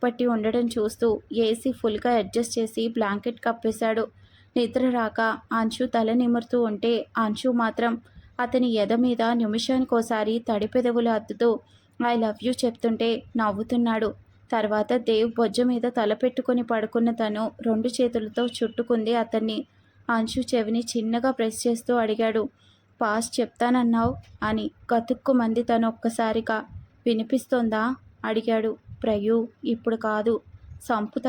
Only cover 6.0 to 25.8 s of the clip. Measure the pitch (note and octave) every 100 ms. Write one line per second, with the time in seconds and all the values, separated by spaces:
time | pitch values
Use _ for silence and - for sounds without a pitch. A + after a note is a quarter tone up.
6 | A3 A#3+ A#3+ A#3+ A#3 B3 A#3 G#3 A#3 A#3
7 | - - A3 G#3+ C4 A#3+ A3+ G#3+ A#3 A#3
8 | - - - - A#3+ B3+ B3 A3 G3+ A#3
9 | B3 A#3 A3+ A#3+ A3 A3 A#3 C4 C4 A#3
10 | A#3 A3 G#3+ A3+ A#3 G#3+ G#3 B3+ A#3+ A#3+
11 | A#3 A3 A3 G#3 A#3 A3 - _ _ -
12 | A#3+ A#3+ A3 G#3 A#3+ B3+ B3 A3+ A#3 A3
13 | A3+ A3+ - A#3 G#3+ G3 A3+ B3 A#3 A3
14 | G#3+ - - _ - A#3 G#3+ G#3+ G#3 B3
15 | A#3 A3 A3+ A#3 A#3 G#3 B3 A#3+ A#3+ A#3+
16 | G#3+ G#3+ B3+ B3 B3 B3 A#3 A3+ G#3+ A#3
17 | A#3 A#3 A3 G#3 A3 - A#3 A3 A#3 A#3+
18 | A#3+ A#3 G#3+ G#3+ A#3+ - A3+ A3 A#3 A#3
19 | A3 A#3 A3+ A3 A3 G#3+ C#4 _ _ _
20 | - A#3 A3+ C4 B3 A#3+ G#3+ A#3 A#3 A#3+
21 | A3 A#3 C4 B3+ A3+ A3 B3 A#3 - B3
22 | A3 A3 A3+ A3 G#3 _ _ _ _ -
23 | A3+ G#3+ A3+ - A3+ - A#3+ B3+ A#3+ A3+
24 | A#3 C4+ - - G#3+ A3 G#3 - - A#3
25 | A#3 B3 - B3+ A3+ A3+ A#3+ A#3